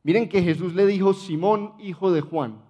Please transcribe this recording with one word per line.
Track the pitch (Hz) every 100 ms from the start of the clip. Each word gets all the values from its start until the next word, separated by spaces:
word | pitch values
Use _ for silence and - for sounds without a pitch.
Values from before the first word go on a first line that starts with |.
Miren | 147 208 220
que | 196
Jesús | 175 156 175
le | 175 202
dijo: | 196 196
"Simón, | 190 - 156 190 214 208 -
hijo | 202 165 185
de | 160
Juan", | 147 160 120 107 -